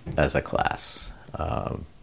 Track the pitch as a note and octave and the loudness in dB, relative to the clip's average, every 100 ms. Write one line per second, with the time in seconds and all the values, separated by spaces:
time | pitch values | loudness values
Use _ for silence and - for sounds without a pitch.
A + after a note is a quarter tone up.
0 | - - C#2+ C#2+ - - - - - - | -2 4 4 4 2 2 2 0 -4 -4
1 | - - - - - - - - - - | -8 -12 -10 -4 0 0 0 -4 -6 -14